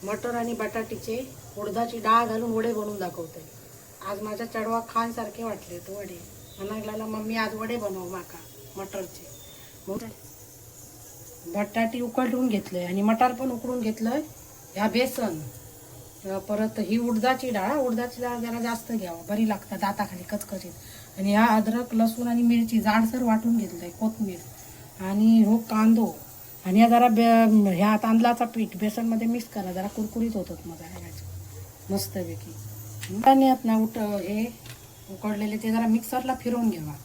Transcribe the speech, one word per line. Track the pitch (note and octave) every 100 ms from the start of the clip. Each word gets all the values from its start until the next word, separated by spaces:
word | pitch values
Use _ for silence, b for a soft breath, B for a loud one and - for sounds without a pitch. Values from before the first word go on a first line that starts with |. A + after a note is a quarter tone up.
मटर | F#3+ G#3 A#3+ A#3+
आणि | A#3
बटाटीचे | A#3 G#3+ A3+ A3 G#3 - A#3 C4 - - G3+
उडदाची | G#3+ G3 A#3 A#3
डाळ | G#3+ A3+ A#3
घालून | A3 A#3
वडे | A3 A#3
बनवून | G#3+ G#3 G#3
दाखवते. | F3+ D#3+ D#3+ - - - - - - - F#3+
आज | G3+
माझ्या | G#3+ G#3 A3+
चढवा | A3+ A3 A3+ A3+
खानसारखे | A#3 A#3 A#3 G#3+ G#3
वाटले | A3+ G3 - F3
तो | F3 G3
वडे. | F#3+ E3+ - - - -
म्हणायला | G3 A3 G#3+
लागला, | G#3+ A3
"मम्मी, | A3 G#3+ A3+
आज | A3
वडे | G#3+ A3 A#3+
बनव | G#3 F#3 F3
माका | F#3 F3 - - - - F#3+
मटरचे." | F#3+ G3 F3 - - - B B B B -
मग | G3+ A3+ - - - - - - - - - - - - - E3+ F#3
बटाटी | G#3 A#3 A3+ A#3+
उकडून | A#3+ A#3+ B3+ B3 B3+
घेतलंय | G3+ - F3+ F3
आणि | F#3+
मटार | G#3 A3+ B3
पण | A#3+ C4
उकडून | A#3 B3 B3
घेतलंय. | A3 A3 A3+ C4+ D#4 - - - -
ह्या | F#3+ G#3+
बेसन, | A#3 C4 C4 A3 D#3+ C3+ - - - - - - - F#3+
अ, | F#3+
परत | F#3+ G#3 A3 A3
ही | F3+ A3+
उडदाची | A#3+ A3 B3 C4 C4
डाळ. | G#3+ F#3+ D4
उडदाची | B3+ A3+ A#3+ A#3
डाळ | B3 A#3+
जरा | A#3 A#3
जास्त | A#3 A3+ -
घ्यावं, | A3+ F#3 E3 -
बरी | G#3+ A3
लागतात | G3+ - G3
दाताखाली | G3 G3+ G3+ F3+
कचकचीत. | F3+ G#3 - F#3+ F3+ - B B B -
आणि | G3
ह्या | G3+ A#3
अद्रक, | A3 G#3+ A#3 B3 A3+
लसूण | A3+ A3+ A#3+
आणि | A#3+
मिरची | A#3+ A#3 A3+ A3+
जाडसर | G3+ G#3+ A3+ B3+
वाटून | A#3 A3 A#3 A#3
घेतलंय, | F#3+ F3 F3
कोथमीर | - A3 A3 G3+ F3 - - B B B -
आणि | F#3+ G3+ A3 A3+
हो | G3+ A3+
कांदो | A3 A3 A3 A3+ G#3 - - - - - F#3
आणि | F#3+
ह्या | A#3
जरा | A#3+ B3
बे-, | A3 A#3 A3+ A3+ G#3+ G3+ E3+
ह्या | G3+ G#3+
तांदळाचा | A3+ A3+ A#3+ A#3 A#3
पीठ | A3+ G3+ F3+
बेसनमध्ये | G#3+ A3+ A#3 A3+ A3+
मिक्स | A#3 -
करा, | G#3+ F#3
जरा | F3+ G3
कुरकुरीत | A3+ G#3+ A#3+ A3+
होतात | A3 F3+ E3 E3+
मग | D#3+
जरा | E3 F3
ह्याचे | E3 - - - - - - - -
मस्तपैकी. | F#3+ - F#3+ E3+ E3 - - - - - - - G3 C4
आणि | C4+ C4+
यात | C4 A#3
ना | A3
उट-, | A3 A#3
हे | G#3+ G3+ F#3 G#3 A#3 A#3 - - - - -
उकडलेले | G3 G#3+ G#3 G#3 G#3+
ते | A3
जरा | A3+ A3+
मिक्सरला | A3+ - B3+ B3+ B3+
फिरवून | A#3+ A#3+ A3+
घ्यावा. | F3 D3+ D3